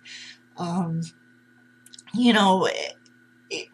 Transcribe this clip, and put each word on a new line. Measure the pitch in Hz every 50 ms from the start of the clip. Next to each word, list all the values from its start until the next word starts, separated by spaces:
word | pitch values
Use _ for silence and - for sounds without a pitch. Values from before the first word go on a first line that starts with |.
| _ - - - - - - _ _ _ _
Um, | - 175 175 170 190 175 165 165 165 165 - - _ _ _ _ _ _ _ _ _ _ _ _ _ _ - - - - - -
you | 226 247 240 214
know, | 214 202 190 190 190 156
it, | - - - 73 - - _ _ _ _ _ _ _ _ _ _ - - 156 - -